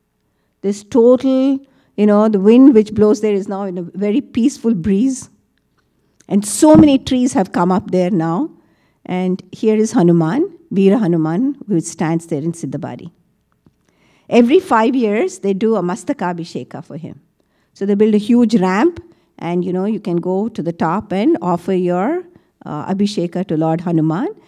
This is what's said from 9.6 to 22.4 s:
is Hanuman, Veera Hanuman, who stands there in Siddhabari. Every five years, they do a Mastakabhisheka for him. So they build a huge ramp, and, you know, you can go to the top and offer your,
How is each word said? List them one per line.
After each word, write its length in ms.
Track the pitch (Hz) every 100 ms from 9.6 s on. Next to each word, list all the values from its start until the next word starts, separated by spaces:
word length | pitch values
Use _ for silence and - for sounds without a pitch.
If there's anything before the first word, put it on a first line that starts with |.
| 220 214
is 160 | 220
Hanuman, 580 | 226 175 170 160 240 392 - _
Veera 240 | - 190 208
Hanuman, 580 | 185 170 156 165 269 277 -
who 100 | 175
stands 480 | 160 - 160 165 165
there 160 | 147
in 80 | 160
Siddhabari. 600 | 165 139 143 123 123 - - _ _ _ _ _ _ _ _ _ _ -
Every 300 | 233 240 349
five 380 | - 233 226 262
years, 420 | 220 208 370 -
they 160 | 196
do 220 | 190 226 220
a 40 |
Mastakabhisheka 1040 | 175 190 - 277 180 170 170 - 123 135
for 120 | - 139
him. 240 | 147 - _ _ _ _ _
So 140 | _ 196
they 80 |
build 200 | 202 220
a 40 | 208
huge 380 | 208 240 233 226
ramp, 440 | 185 190 330 339 - _ _ _
and, 260 | 165 175
you 80 | 180
know, 120 | 180
you 160 | 202 214
can 160 | 202 170
go 320 | 180 190 226
to 120 | 220
the 120 | 165
top 400 | 170 165 185 -
and 260 | 185 254 339
offer 320 | 180 175 -
your, 520 | 185 180 175 214 349 349 _